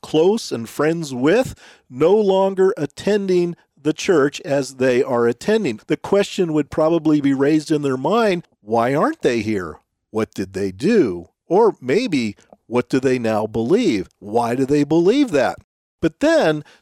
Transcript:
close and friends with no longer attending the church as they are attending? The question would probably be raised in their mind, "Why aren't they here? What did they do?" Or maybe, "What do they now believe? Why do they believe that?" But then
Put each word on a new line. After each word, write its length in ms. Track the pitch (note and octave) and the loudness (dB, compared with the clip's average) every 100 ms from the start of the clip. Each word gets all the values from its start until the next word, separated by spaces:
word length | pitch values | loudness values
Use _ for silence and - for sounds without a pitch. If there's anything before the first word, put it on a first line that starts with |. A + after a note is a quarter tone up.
close 500 | - D#3 F3 A3 - | -2 2 4 2 -4
and 160 | B2+ A2+ | -8 -8
friends 460 | - D3+ E3+ D3+ | -2 -2 -2 -6
with 400 | B2+ C3+ G#3 B3+ - - - _ | -2 2 2 0 -8 -20 -20 _
no 280 | B2+ D#3+ G#3 | -14 0 2
longer 580 | G3+ F#3+ F#3+ F#3+ F#3+ - | 2 2 0 2 0 0
attending 800 | C#3+ - - G#3 G3 F3+ F3 E3+ _ _ | -8 -6 -2 -2 0 0 0 -6 _ _
the 140 | C#3+ | -4
church 480 | D#3 - E3+ C#3+ - | -2 2 2 2 -2
as 360 | - C#3 C3 C3+ | -4 -4 -4 -2
they 260 | C3 B2 | 0 2
are 240 | C3 A#2+ A#2 | 2 2 0
attending? 520 | A#2+ - A3 F#3 A2 - | 0 -2 0 -2 -6 -6
The 120 | D#3 | -6
question 540 | - G3+ G3+ - F3 | 0 0 0 -2 -2
would 200 | D#3 C#3+ | -2 -2
probably 500 | - D#3 E3+ D#3 D3+ | 0 0 2 2 2
be 120 | C#3 | 2
raised 380 | C3+ C#3 D#3 D3 | 0 2 0 0
in 120 | D3+ | -2
their 120 | C#3+ B2+ | -2 -2
mind, 500 | C#3 A3 A3 F3+ - _ | 0 0 0 -2 -6 _
"Why 360 | G#2 A2+ A#2+ C#3 | -4 0 0 0
aren't 260 | A3+ D#4+ | 0 0
they 200 | D#3 A#2+ | -2 -2
here? 380 | G#2 G#2 E2+ D2+ _ _ _ | -2 -4 -6 -12 _ _ _
What 240 | G#2+ A2 | -6 -4
did 200 | - F#2+ | -6 -8
they 180 | G2 G2+ | -4 -6
do?" 580 | F#2 E3 A3+ C3 F2 E2+ _ _ | -2 0 2 2 -2 -12 _ _
Or 320 | F3 A3+ - | 2 2 0
maybe, 560 | B2+ E3 B3+ D3 A2 G2 _ - _ | -2 -2 0 -2 -2 -6 _ -20 _
"What 240 | A#2+ - | -4 0
do 100 | C3+ | 0
they 200 | C3 B2+ | 2 0
now 260 | A2+ A2 A2 | 0 -2 -2
believe? 640 | A2 A2+ G3 A#3 G#2+ E2+ _ | -4 0 2 2 0 -4 _
Why 380 | G2+ A2 A#2 B2+ | -4 -2 0 0
do 100 | C3 | 0
they 180 | D3 | 0
believe 460 | C#3+ D#3+ E3+ C4 C4+ | 2 2 4 2 2
that?" 280 | D3 A2 - _ _ _ _ | 2 0 -2 _ _ _ _
But 180 | E3 - | -4 0
then 440 | D4 D#4+ F#3 D3+ - _ | 2 4 2 0 -6 _